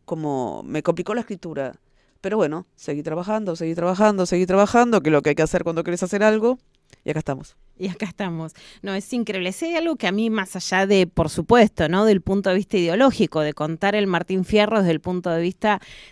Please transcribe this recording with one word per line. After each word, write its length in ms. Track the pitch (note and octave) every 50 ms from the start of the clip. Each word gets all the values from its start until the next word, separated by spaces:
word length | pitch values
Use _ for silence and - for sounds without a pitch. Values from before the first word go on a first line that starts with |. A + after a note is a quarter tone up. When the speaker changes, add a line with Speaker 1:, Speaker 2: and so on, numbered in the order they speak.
| -
Speaker 1:
como, 560 | - F3 D#3+ D#3 D3 C#3 C3 B2 G2+ C#2+ G#1 G1+
me 200 | C#2 B2 D#3 D3+
complicó 320 | F3 E3 E3+ F3+ - G#3+
la 60 | A#3+
escritura. 520 | A3+ - G#3 E3+ - E3+ D3+ C#3+ C3+ B2 - - _ _ _ _ _ _ _ _
Pero 160 | - F#3+ G#3 G#3+
bueno, 280 | E3+ C#3+ D#3 E3+ F#3 - _
seguí 260 | _ - - D3 D3 D3+
trabajando, 520 | D#3+ D#3 E3+ F3 G3+ G#3+ A3 G#3+ F#3+ D#3+
seguí 180 | E3 E3+ E3 E3
trabajando, 500 | E3+ E3+ F3+ F#3 F#3 G#3+ G#3+ G3+ F#3+ F3+ -
seguí 180 | F3+ F3+ F#3
trabajando, 560 | F3 F#3 G3 G3+ G3+ - A#3 B3 A#3+ A3+ F#3+
que 80 | C3 D#3
es 40 | D#3
lo 80 | C#3+ C#3+
que 60 | D#3
hay 60 | D3+
que 80 | - D#3
hacer 200 | - - F3+ F3
cuando 200 | F3 E3 D#3+ D#3+
querés 180 | E3+ F3 E3+
hacer 220 | F#3+ F3+ - G3+ G#3+
algo, 340 | G#3+ G#3+ A3 G#3+ A#3+ C4 - _ _ _ _ _ _ - _ _
y 80 | -
acá 80 | D3+ D#3
estamos. 360 | - - C#3 C3+ D#3 - _ _ _ _ _ -
Speaker 2:
Y 100 | F3+ G3
acá 160 | F3 - A3 F3
estamos. 460 | - - G3+ F3+ E3+ D#3+ D#3+ D#3+ - - - - - -
No, 140 | - G3 F#3+
es 160 | G3 G3+ - -
increíble. 380 | A#3+ A3+ G#3+ G3+ F#3+ F3+ F#3
Si 140 | G3 - E4
hay 100 | E4 E4+
algo 200 | D#4+ E4 E4+ D#4
que 120 | - - F3+
a 40 |
mí, 200 | F#3+ G#3 A3+ A3+
más 240 | A3 G#3+ F#3+ - -
allá 320 | F#3 - - F#3+ F#3 G3 G3
de, 180 | G#3 F#3+ F3+
por 240 | E3 - - D#3 D#3
supuesto, 580 | - - D#3+ - A#3 B3 G#3 G#3+ - - E3 D3+
¿no? 180 | F3 F#3+ G#3+
Del 160 | A3 G#3 F#3
punto 280 | - G3+ G3 G3+ F#3+ G3
de 60 | F#3
vista 220 | G3 G3 - - F#3+
ideológico, 640 | E3+ E3 E3+ G#3+ C4+ C4+ - - G#3 - - D#3
de 120 | D3+ D3+ D3
contar 400 | - D#3 D#3 E3 D#3 G3+ G3 G3+
el 120 | G#3+ G3+ G3
Martín 360 | F3 E3+ F3 - F#3+ F#3+ F3+
Fierro 360 | - G#3+ G#3 G#3 G#3 A3+ G#3+
desde 120 | F#3+ E3+
el 100 | D#3+ D3+
punto 280 | - F3+ F3+ F3+ F3 F3+
de 100 | E3 E3
vista 380 | E3+ F3+ F3+ - - G#3+ G#3 - - - - - - -